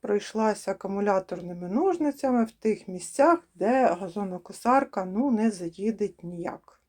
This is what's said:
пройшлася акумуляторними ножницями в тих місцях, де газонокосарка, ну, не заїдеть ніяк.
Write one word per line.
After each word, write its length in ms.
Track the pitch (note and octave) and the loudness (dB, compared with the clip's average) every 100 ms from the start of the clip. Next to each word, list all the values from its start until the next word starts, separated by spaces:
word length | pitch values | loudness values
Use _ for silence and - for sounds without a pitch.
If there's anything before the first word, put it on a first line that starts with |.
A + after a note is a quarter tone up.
| A3 | 0
пройшлася 640 | G#3 - A3 G#3+ G#3 - | -2 -2 0 0 0 -6
акумуляторними 960 | F#3+ F#3 G3 G#3 F#3+ F#3 F3 F3 F3 F3 | -6 -6 -2 2 0 0 -8 -8 -10 -4
ножницями 760 | G#3 F#4+ F4 D4 C#4 C4+ B3 | 0 2 2 -2 0 0 2
в 60 | A3+ | 0
тих 380 | _ A3 G#3+ - | _ -2 -2 -6
місцях, 600 | F#3 - - D4 E4+ _ | -12 -10 4 6 4 _
де 320 | F3 G3 C4 B3+ | -4 2 4 4
газонокосарка, 1160 | F3 F#3+ G3 G3 F3+ - - A#3 C4+ C4+ - | 2 -4 -6 -6 -8 -12 -4 2 2 2 -4
ну, 260 | F#3 F#3+ C#4 | -4 0 2
не 200 | A3 A3+ | 2 2
заїдеть 760 | F#3+ E3+ E3+ G#3 A3 G#3 - | 0 -8 -4 -4 -2 -4 -6
ніяк. 560 | E3+ F3 E3+ - _ _ | -12 -8 -8 -10 _ _